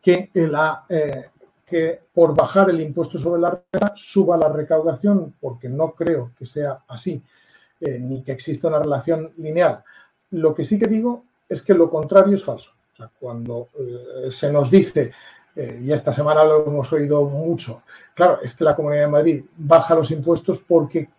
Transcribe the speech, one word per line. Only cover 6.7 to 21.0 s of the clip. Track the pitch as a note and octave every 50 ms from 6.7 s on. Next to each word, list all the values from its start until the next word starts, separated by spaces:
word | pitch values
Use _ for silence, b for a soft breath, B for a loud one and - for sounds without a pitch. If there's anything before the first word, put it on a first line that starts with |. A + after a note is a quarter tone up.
| - - _ _
así, | B2 A#2 - F#3 D#3 C3 b b b b b b b b b b b _
eh, | E3 C#3+ B2+ A#2+
ni | B2 B2+ C3+ C3
que | C3+ -
exista | C3 - - E3 C#3 - - D#3+
una | D#3 D3
relación | D3+ D3+ C#3+ C3 - E3+ E3 D#3 D#3 D#3+ _ -
lineal. | D#3+ D#3 D#3 E3+ F3+ D3+ - - b b b b b b b _ _ _
Lo | F#3+ E3 D#3+ D#3 D3+
que | - D3
sí | - G#3+ G3+
que | A3+
digo | G3+ A3 A3 A3+ A#3+ A#3+ A#3+ _ _ _ _ _ _
es | F#3 -
que | - - F#3+
lo | E3+ E3 E3
contrario | - D#3 D3+ C#3 G3 G3 F#3+ G3+ G3+
es | F#3+ -
falso. | - B2 - - _ _ _ _ _
O | _
sea, | _ A2+ A#2 _ _
cuando, | C3 B2 A#2+ A#2 A#2 A#2+ A#2 A#2+ A#2+ _ _ D3
eh, | C3 B2 B2 B2 B2 - - C3 B2+ C3
se | B2 - - C#3+
nos | D3 D3 C#3+ A#2+
dice, | F#3 F#3+ - - - D3+ C3 A#2+ B B B B B B B B _
eh, | D#3+ C3 A#2+ A#2+ A#2+
y | B2 C3+
esta | D3+ C3 - -
semana | - - D3 D3+ D3+ D3+ D#3
lo | D#3 D#3 D3+ D3+
hemos | D3 D3 D3 C3 -
oído | E3 D3+ C#3+ C#3+ D3 D3 C#3+
mucho, | C#3+ C#3 D3 D#3+ E3+ E3 - - A#2+ - - _ B B B B B _
claro, | - F3 F3+ - -
es | - A#2 -
que | _ E3
la | D#3 C#3+
Comunidad | - D3+ D3 D3 D3 D3
de | D3
Madrid | D3 D3 D#3 E3 D#3 C3 - _ _
baja | E3+ D#3 C#3+ E3 E3 - - E3
los | D#3+ D3 B2
impuestos | D#3+ D3+ C3 E3 E3+ D#3 - - - -
porque | _ _ F3 D#3+ D3 B2+ - E3